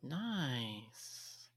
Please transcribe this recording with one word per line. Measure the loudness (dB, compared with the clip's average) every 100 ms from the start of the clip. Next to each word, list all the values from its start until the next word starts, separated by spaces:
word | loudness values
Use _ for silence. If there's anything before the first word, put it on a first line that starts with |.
Nice. | -2 0 2 4 4 4 2 -2 -8 -12 -10 -10 -10 -14 -18